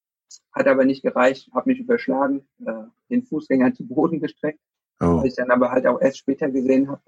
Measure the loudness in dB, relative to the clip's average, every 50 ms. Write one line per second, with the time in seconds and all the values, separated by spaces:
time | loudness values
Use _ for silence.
0 | _ _ _ _ _ _ -20 -20 _ _ -4 0 2 4 4 4 4 2 2 0
1 | -4 -2 0 2 2 2 2 -2 -8 _ -6 -2 0 0 -2 -2 0 -2 -2 -2
2 | 0 -2 -2 0 0 -2 -2 -4 -8 _ _ -14 -10 -10 -10 -10 -12 -18 _ _
3 | _ -4 -4 -4 -4 -4 -6 -6 -4 0 0 2 2 0 0 -4 -8 -8 -2 -2
4 | 0 0 0 -4 -6 -8 -8 _ -6 -6 -6 _ _ _ _ _ _ _ _ -2
5 | 0 2 2 2 0 0 -2 -2 0 2 2 2 2 2 0 0 2 0 2 2
6 | 2 0 0 -2 -4 -4 -4 -2 -2 -4 -2 0 0 2 2 2 2 0 -4 -10
7 | _